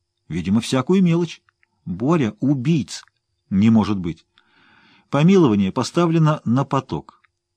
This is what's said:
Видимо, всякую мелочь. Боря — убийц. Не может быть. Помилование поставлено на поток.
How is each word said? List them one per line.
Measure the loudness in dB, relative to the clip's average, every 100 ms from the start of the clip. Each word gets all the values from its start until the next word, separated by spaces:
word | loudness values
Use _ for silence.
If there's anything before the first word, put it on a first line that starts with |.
| _ _ -10
Видимо, | -8 -2 -2
всякую | -2 -4 0 2
мелочь. | 2 0 -4 -10 _ _ _ _
Боря — | -12 -6 -2 0 -2 -4
убийц. | -2 -2 0 -2 -4 -12 -20 _ _ _ -6
Не | 0 4
может | 4 2 -4
быть. | -6 -10 _ _ _ _ _ _ _ _ _
Помилование | 0 4 6 4 4 0
поставлено | -2 -4 -2 0 2 2 0
на | -2 -2 -2
поток. | -4 -4 -10 -12 _ _ _ _